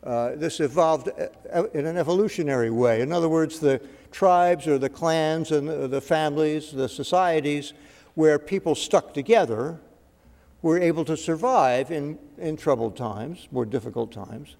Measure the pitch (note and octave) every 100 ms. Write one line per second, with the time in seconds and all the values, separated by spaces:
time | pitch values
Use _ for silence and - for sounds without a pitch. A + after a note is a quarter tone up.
0 | - A#2+ A#2+ C#3+ D#3 - D3 C#3+ E3 D#3
1 | B2 - - - - F3 G#3 D3+ D3+ F3
2 | D3+ F#3 G#3 - D3+ C3 A#2 A2+ B2 A2+
3 | C3 F3 E3 D#3+ D#3 - D3 C3+ - -
4 | - - F#3+ F3+ F3+ F3 D3 C#3 C3 C3+
5 | E3 D#3+ D#3 D#3+ D#3 D3+ C#3+ D3+ C3+ C3+
6 | - D#3+ D#3 C#3+ D#3 D#3 D#3 C3+ C3+ -
7 | - F3+ F#3 D#3+ D3 D3 C#3 - - -
8 | - - D#3 D3 - G3 F3 D3 - F#3
9 | - - C#3 A3+ D#3 A2 C3+ E3 - _
10 | _ _ _ _ _ _ E3 E3+ F3 D#3+
11 | D3+ D#3 - D#3+ A#3+ B3 C3+ B2 C3+ D#3+
12 | C#3+ D#3 - - D#3+ D#3 - B2+ A2+ -
13 | A#2+ G2+ B2 F3 - B2+ A#2 A#2+ A2 A#2+
14 | A2+ - F#2+ A2+ C#3+ -